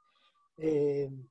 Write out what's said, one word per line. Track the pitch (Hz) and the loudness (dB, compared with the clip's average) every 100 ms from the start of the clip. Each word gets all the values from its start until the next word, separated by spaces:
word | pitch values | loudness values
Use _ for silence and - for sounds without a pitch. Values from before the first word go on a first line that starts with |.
| _ _ _ _ _ - | _ _ _ _ _ -4
eh, | 156 147 143 143 139 135 127 | 0 2 2 0 -2 -6 -16